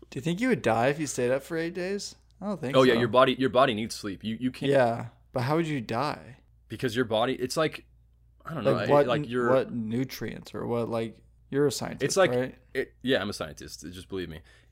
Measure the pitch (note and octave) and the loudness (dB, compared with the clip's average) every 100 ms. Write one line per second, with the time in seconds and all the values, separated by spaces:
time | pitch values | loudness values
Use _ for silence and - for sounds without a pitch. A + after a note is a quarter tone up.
0 | - C3+ D#3 F3+ B3+ D#3+ A2+ A2 C3 D3 | -14 -6 -2 0 2 2 2 4 2 0
1 | C#3+ - B2 C3+ - E3 E3+ F3+ F#3 G3+ | -4 0 0 0 -2 -4 -4 -4 -6 -6
2 | - - _ - G3+ E3+ B2 B2+ B2+ A#2 | -8 -16 _ -10 -8 -6 2 6 6 6
3 | A#2 B2 C3+ A#2+ C3 B2 C3+ G#2+ A2+ - | 4 6 6 4 2 4 4 2 -4 -6
4 | G#2 F2+ G#2+ A2+ B2+ - C3+ C#3 A#2+ A#2 | -8 -6 -6 -4 -4 -2 2 4 4 0
5 | A#2+ - _ C3 B2 D#3+ D#3 C#3+ G#2 A2+ | -8 -14 _ -4 0 0 0 -4 -4 -4
6 | D3 F2+ F2+ B2 _ - - A2 C3 A#2 | -4 -6 -12 -20 _ -20 -14 -6 -2 -2
7 | A2+ A2 B2 - B2+ D#3+ D#3 - - _ | 0 2 2 0 -2 -2 -2 -4 -18 _
8 | _ _ _ _ - D#3+ A#2+ C3 G2+ C#3+ | _ _ _ _ -10 -2 0 2 4 4
9 | B2 A#2+ C3+ B2 A#2+ C3 G#2+ A#2+ A2 A#2 | 4 0 -2 0 2 2 0 -4 -4 -4
10 | C3 - A2 - - G#2+ A2+ A#2 A2+ A2+ | -4 -6 -10 -10 -12 -8 -4 -2 -2 -4
11 | A2+ - - _ - C3+ C#3+ - B2+ - | -6 -10 -20 _ -4 2 2 0 -6 -4
12 | D3 F#3+ B2+ B2 C3 - _ C3+ - _ | 0 2 2 2 -2 -6 _ -6 -6 _
13 | B2 A2+ G2+ - D#2 D2 D2+ - E2 F2+ | 0 0 0 -6 -8 -10 -16 -14 -14 -14
14 | E2+ G2 E2 D#2 - - _ | -10 -8 -8 -10 -18 -20 _